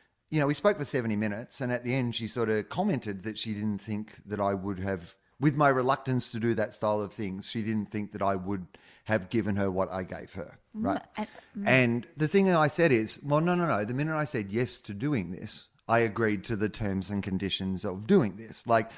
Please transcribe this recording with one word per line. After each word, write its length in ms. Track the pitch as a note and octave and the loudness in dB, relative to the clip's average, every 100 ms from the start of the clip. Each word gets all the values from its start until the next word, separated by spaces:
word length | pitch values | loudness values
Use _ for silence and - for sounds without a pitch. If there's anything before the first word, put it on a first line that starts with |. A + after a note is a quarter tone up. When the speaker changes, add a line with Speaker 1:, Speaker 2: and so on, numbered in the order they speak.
| _ _ _ | _ _ _
Speaker 1:
you 80 | D#3 | 0
know, 60 | C#3+ | 2
we 80 | |
spoke 240 | D3 G3+ G#3 | 4 2 2
for 60 | |
seventy 320 | C#3+ C3+ A2+ G#2 | -2 -2 0 0
minutes, 440 | G#2+ G#2 C3 - | -2 -4 -10 -6
and 100 | B2+ | -4
at 120 | B2 | -2
the 100 | A#2+ | 0
end 200 | C3 A#2+ | 0 0
she 140 | A2+ A2+ | -4 -6
sort 200 | B2 A2 | -2 2
of 200 | A2 G2+ | 0 0
commented 540 | - G#3 C3+ G#2+ G2 | -2 0 0 -2 -6
that 120 | G2+ G#2 | -6 -6
she 160 | A2+ | -6
didn't 240 | G#2 G#2+ G2+ | -2 -2 -4
think 400 | - G#2+ G#2+ - | -4 -6 -6 -16
that 160 | G2+ G2+ | -8 0
I 140 | G2+ | 0
would 240 | G2 F#2+ F#2 | 0 -2 -4
have, 380 | G2 F#2+ E2+ - _ _ | -2 -4 -6 -20 _ _
with 160 | D3 C#3 | 2 4
my 120 | C#3+ | 4
reluctance 640 | B2+ B2+ C3+ C3 B2+ - | 6 2 0 2 0 0
to 60 | A#2 | 0
do 140 | A#2 | 0
that 200 | A2+ G#2+ | 2 0
style 260 | - G#2+ G#2+ | 0 0 0
of 120 | G2+ | -2
things, 380 | - G2+ F#2+ - | -6 -6 -6 -6
she 120 | A#2 | -4
didn't 280 | G#2+ A2 G2 | -2 -2 -2
think 220 | G#2+ G#2 | -6 -6
that 100 | G2 | -2
I 140 | G2 G2 | 0 0
would 300 | F2+ G2+ F2 - - - | -2 -6 -6 -18 -20 -16
have 260 | - A2 F#2 | -2 -2 2
given 260 | A#2 G#2 G2+ | 0 2 0
her 140 | G2 | 0
what 200 | F#2 F#2 | 0 -2
I 120 | F#2+ | -2
gave 320 | F2 E2+ - | -6 -10 -10
her, 240 | F#2+ D2+ - _ G#3+ | -10 -10 -14 _ -4
Speaker 2:
Mm, 80 | |
Speaker 1:
right? 180 | G3 - - G3 | -2 -2 -4 -8
Speaker 2:
and, 120 | G#3+ - - - | -8 -10 -14 -4
mm. 60 | G#2 | 4
Speaker 1:
And 400 | B2+ B2 A#2+ - - | 4 4 0 -4 -4
the 120 | D3+ | 2
thing 160 | G3 F#3+ | 4 6
that 100 | E3+ | 6
I 100 | D3+ | 4
said 240 | - E3 | 4 4
is, 260 | A#2+ A2 - | 4 2 -6
"Well, 180 | C#3+ D3 | 0 2
no, 140 | E3+ | 4
no, 120 | F3+ E3+ | 2 2
no. 180 | G#2 | 0
The 100 | G#2+ | 0
minute 200 | B2 D#3 | -2 -2
I 100 | D#3 | -2
said 280 | D3+ A#2+ G2 | -2 -2 -2
yes 260 | G#2+ B2 - | -2 -2 -4
to 140 | - | -8
doing 360 | G2+ C#3+ C3+ F2 | -6 0 0 -2
this, 320 | F#2 G#2+ - - _ - | -6 -10 -12 -14 _ 2
I 120 | A#2 | 4
agreed 440 | A2+ G2 A2 G#2 | 4 2 0 0
to 120 | - G#2+ | -2 -2
the 120 | G#2 | -2
terms 400 | - G#2+ F#2+ F#2 | -2 -2 -2 -2
and 120 | G2+ | -4
conditions 640 | G2 F#2 F#2+ - F#2+ F#2 | -2 -2 -2 -2 -2 -4
of 220 | G#2 F#2 A2 | -6 -6 4
doing 300 | G3 A2 F#2+ | 4 4 -4
this. 300 | A2 - A#2+ | -14 -12 2
Like, 240 | A2+ A2 | 2 2